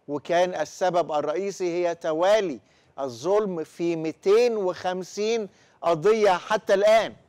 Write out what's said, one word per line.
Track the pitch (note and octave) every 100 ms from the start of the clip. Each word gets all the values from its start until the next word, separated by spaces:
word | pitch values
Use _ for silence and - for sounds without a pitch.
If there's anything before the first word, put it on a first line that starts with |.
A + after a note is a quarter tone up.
| -
وكان | C#3+ - F3 F3+
السبب | F3 D3+ - F#3 F3 D#3
الرئيسي | D3+ D3 D#3 G3 F#3+ F3+ E3+ F3
هي |
توالي | E3 E3+ D#3 F#3 G#3+ F#3+ A#2+ _ _ _ -
الظلم | C#3 A#2 D3+ G3+ G#3+ F3
في | D#3 - E3+ E3
ميتين | D#3+ - G3 G#3+ A#3+ A3
وخمسين | F#3 F3 F#3 F#3 F3+ - G#3+ A3+ G3+ _ _ _
قضية | E3+ E3+ F3+ A3 G#3
حتى | F3+ - G#3+ -
الآن. | G3 G#3 A3 F3 A2